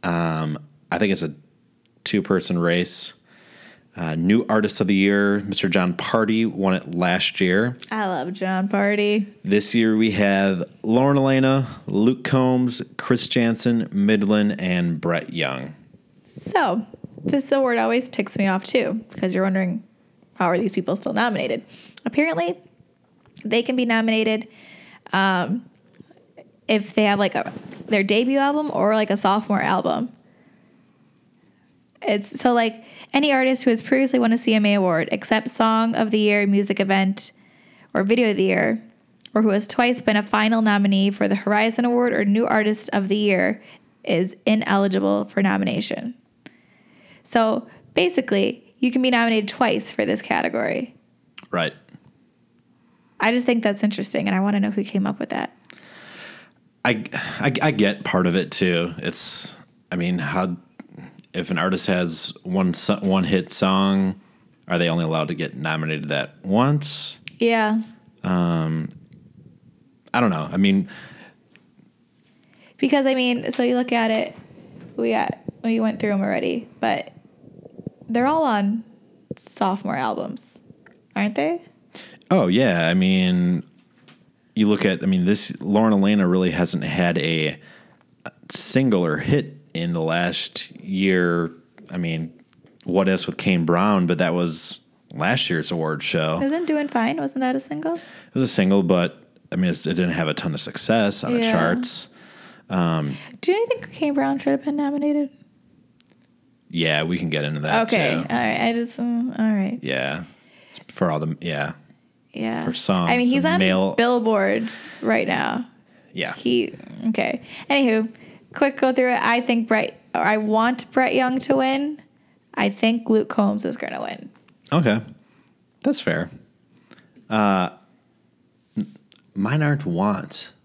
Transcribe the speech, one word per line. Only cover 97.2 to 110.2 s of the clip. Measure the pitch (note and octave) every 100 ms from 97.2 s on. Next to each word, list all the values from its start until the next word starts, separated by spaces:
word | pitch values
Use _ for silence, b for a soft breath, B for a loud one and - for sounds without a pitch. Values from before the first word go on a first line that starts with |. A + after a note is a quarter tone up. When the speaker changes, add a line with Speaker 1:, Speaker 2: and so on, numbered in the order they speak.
| C#4 C4
Speaker 2:
that | B3+ C4
a |
single? | C4+ D4 D#4+
Speaker 1:
It | E4+ - - -
was | -
a | B2+
single, | - F#2+ G2
but, | F2+ F2+ F2 - - _ _
I | F2+
mean, | F#2
it's, | D2+ D#2+
it |
didn't | E2 F2+
have | E2 D#2+
a |
ton | D2+ F2+
of | D2
success | - - - A2+ G2+ G2+
on | -
the | A#3+
Speaker 2:
Yeah. | A3+
Speaker 1:
charts. | A3 A#2 A#3 B3 - - B B B B B _
Um, | F#2+ E2+ D#2+ D2 C#2 B -
Speaker 2:
Do | -
you | G4 A#4
think | B4 -
Kane | - D4+
Brown | C#4 C4+ C#4
should | C#4+
have | C#4
been | C#4+ D4
nominated? | C#4+ C#4+ D4 D4 C#4+ - _ _ _ _ _ _ - _ _ _ _ _ _
Speaker 1:
Yeah, | E2+ D#2+ D2+
we | D#2+ F2+
can | E2
get | D2+
into | D2 D2+
that, | D2+ A3 A3+
Speaker 2:
Okay. | A3+ D3
Speaker 1:
too. | -
Speaker 2:
All | D3 A#3
right. | A2 - A#3
I |
just, | A#3 A#3 -
um, | A#3+ A#3 B3+ -
all |
right. | A3 G#3 F#3+ B3
Speaker 1:
Yeah. | - C2 C2+ F#3